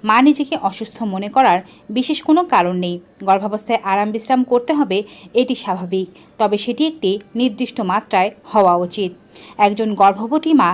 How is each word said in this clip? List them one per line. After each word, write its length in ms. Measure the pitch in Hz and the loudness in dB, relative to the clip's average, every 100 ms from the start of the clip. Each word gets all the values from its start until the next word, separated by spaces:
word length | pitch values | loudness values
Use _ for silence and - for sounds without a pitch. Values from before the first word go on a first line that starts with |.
মা 120 | 214 226 269 | 2 4 4
নিজেকে 280 | 294 277 320 196 | 4 -2 -4 -4
অসুস্থ 280 | 185 220 - 220 | -6 -14 -8 -6
মনে 140 | 190 202 - | -6 -2 2
করার 220 | 220 175 190 - - 240 | 4 2 -2 -20 -8 -6
বিশেষ 220 | 254 294 - | -4 -4 2
কোনো 120 | 311 349 | 2 2
কারণ 240 | 214 175 180 | 0 0 -2
নেই। 120 | 180 175 - _ 196 | -6 -8 -12 _ 0
গর্ভাবস্থায় 540 | 190 202 214 208 233 196 | 0 0 -8 -4 -4 -2
আরাম 180 | 196 208 | -2 -2
বিশ্রাম 260 | 220 - 262 254 | -6 -2 0 2
করতে 200 | 240 240 294 | 0 0 -2
হবে, 200 | 240 190 208 - - 233 | 0 -2 -6 -18 -4 -2
এটি 140 | 247 247 | -2 -4
স্বাভাবিক, 460 | - 180 180 185 180 - - - | -6 -8 -4 -6 -6 -12 -20 -4
তবে 180 | 214 208 | -2 -2
সেটি 180 | 247 240 311 | -4 -2 -2
একটি 200 | 320 190 202 - | -2 -2 -4 -6
নির্দিষ্ট 440 | 226 254 202 247 - 190 | -2 -2 -2 -8 -4 -2
মাত্রায় 400 | 196 - 196 196 - - | -2 0 0 0 -4 -4
হওয়া 220 | 220 190 175 | 2 4 2
উচিত। 260 | 180 214 185 180 _ - - - | -2 -4 -6 -8 _ -20 -20 0
একজন 300 | 202 208 220 202 | 0 0 -4 2
গর্ভবতী 520 | 196 190 226 294 320 302 | 2 2 -2 -2 2 2
মা 100 | 180 | 2